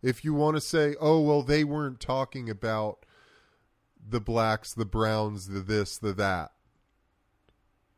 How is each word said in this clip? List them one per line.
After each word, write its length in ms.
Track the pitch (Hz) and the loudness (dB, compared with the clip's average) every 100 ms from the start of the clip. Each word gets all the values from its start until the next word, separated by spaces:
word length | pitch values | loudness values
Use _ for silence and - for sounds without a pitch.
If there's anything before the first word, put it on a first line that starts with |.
If 220 | 127 123 | -2 -2
you 100 | 156 | -2
want 220 | 147 151 151 | 2 2 0
to 60 | |
say, 340 | - 165 147 147 | 0 2 2 2
"Oh, 180 | 151 160 | 4 4
well, 240 | 151 147 | 6 2
they 220 | 127 147 151 | 4 2 2
weren't 340 | 151 147 123 | -2 -4 -6
talking 500 | - 131 135 135 117 | -4 -2 -2 -6 -8
about 560 | 101 113 110 107 - _ _ _ _ _ _ _ _ _ _ 104 | -6 -2 -2 -2 -6 _ _ _ _ _ _ _ _ _ _ -4
the 160 | 117 | -4
blacks, 520 | 107 113 110 110 - | 0 2 2 0 -4
the 120 | - 104 | -6 -2
browns, 600 | 110 110 110 107 104 92 | 0 2 2 0 -4 -8
the 100 | 98 | -8
this, 380 | 95 107 98 - | -2 0 0 -4
the 160 | 107 | -4
that." 400 | 95 98 90 78 _ _ _ _ _ _ _ _ _ _ _ _ _ _ | 0 0 0 -4 _ _ _ _ _ _ _ _ _ _ _ _ _ _